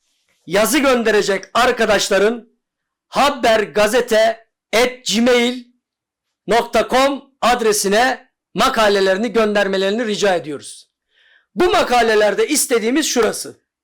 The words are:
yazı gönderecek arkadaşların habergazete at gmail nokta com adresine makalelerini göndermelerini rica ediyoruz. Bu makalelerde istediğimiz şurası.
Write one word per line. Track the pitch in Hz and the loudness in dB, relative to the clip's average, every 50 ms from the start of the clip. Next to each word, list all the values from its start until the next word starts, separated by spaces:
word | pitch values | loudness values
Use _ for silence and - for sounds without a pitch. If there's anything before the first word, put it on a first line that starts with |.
| _ _ _ _ _ _ _ _ _ | _ _ _ _ _ _ _ _ _
yazı | - 165 196 220 196 233 311 | -4 -2 0 0 2 0 0
gönderecek | 254 277 254 240 226 220 214 208 202 - 196 185 - - - | 2 2 0 2 0 2 2 2 2 0 -2 -4 -4 -4 -2
arkadaşların | 226 240 254 247 247 226 208 208 202 202 - 202 190 196 214 240 233 214 _ _ _ _ _ _ _ _ _ _ _ _ _ | 0 0 0 0 0 0 0 0 0 0 0 0 2 2 0 0 -4 -10 _ _ _ _ _ _ _ _ _ _ _ _ _
habergazete | - 196 254 285 269 254 226 233 220 208 202 170 147 208 208 214 220 247 240 - 220 214 220 226 220 - _ _ _ _ _ - - | -2 0 0 0 0 0 0 2 2 2 0 -2 0 0 0 2 2 0 0 2 2 2 2 2 0 -4 _ _ _ _ _ -4 0
at | 220 247 247 247 - - | 0 0 0 -2 -6 -8
gmail | - 185 220 233 254 247 247 240 247 247 254 240 _ _ _ _ _ _ _ _ _ _ _ _ _ _ _ - | -4 -2 0 2 2 2 2 2 0 -4 -6 -12 _ _ _ _ _ _ _ _ _ _ _ _ _ _ _ -6
nokta | - 202 233 233 - - 226 214 214 | -2 0 0 0 0 -2 -2 -2 0
com | 220 254 269 277 277 269 - _ _ - | 0 0 2 0 0 -4 -10 _ _ -4
adresine | - 214 247 - 226 220 202 208 - 190 196 214 247 262 247 233 - _ _ _ _ _ - | 0 0 0 2 0 0 0 0 0 0 2 2 2 0 -2 -6 -10 _ _ _ _ _ -4
makalelerini | 180 226 269 - 233 220 208 202 196 196 190 190 190 226 247 190 | -2 -2 0 0 2 2 2 2 2 2 0 0 0 -2 -2 0
göndermelerini | 226 220 214 208 208 202 190 196 190 196 196 202 226 247 | 0 0 0 0 0 -2 -2 -2 -2 -2 -2 -2 -2 -4
rica | 214 208 170 185 202 185 | -4 -4 -2 0 0 0
ediyoruz. | 170 139 151 147 127 - - - - - _ _ _ _ _ _ _ _ _ _ _ _ _ - | -2 -4 -8 -12 -14 -14 -18 -20 -20 -20 _ _ _ _ _ _ _ _ _ _ _ _ _ -4
Bu | 196 359 359 | -2 0 2
makalelerde | 415 339 269 - 247 240 233 226 220 208 208 208 202 180 226 233 | 2 0 0 2 2 0 2 2 2 2 2 2 2 0 -2 -2
istediğimiz | 302 269 - - 254 233 202 226 254 320 294 | -2 -4 -2 -2 -2 -2 0 0 -2 -2 -2
şurası. | - - 254 226 202 175 - - - - _ _ _ _ _ | -2 0 0 0 0 -2 -6 -10 -14 -16 _ _ _ _ _